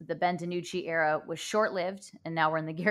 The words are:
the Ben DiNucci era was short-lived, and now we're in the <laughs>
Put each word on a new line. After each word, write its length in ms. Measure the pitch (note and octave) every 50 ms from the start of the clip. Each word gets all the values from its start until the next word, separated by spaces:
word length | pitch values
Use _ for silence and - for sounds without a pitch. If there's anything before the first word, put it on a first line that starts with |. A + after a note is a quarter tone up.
| D#3+ D#3+
the 80 | E3
Ben 220 | - F3+ F3 F3+ D#3
DiNucci 500 | F3 F3 F3 F3 D#3+ - - F3+ - E3
era 340 | E3 E3 D#3 D3+ D#3 D#3 - -
was 120 | E3 D#3
short-lived, 720 | - - - G#3+ A3 - C#3 F#3 E3+ F#3 G3 G3 - - - - -
and 80 | D#3+ E3
now 160 | E3 D#3+ D#3
we're 80 | D#3+ D#3+
in 80 | D#3
the 80 | D#3+ D#3+
<laughs> 120 | E3 E3+ G#3+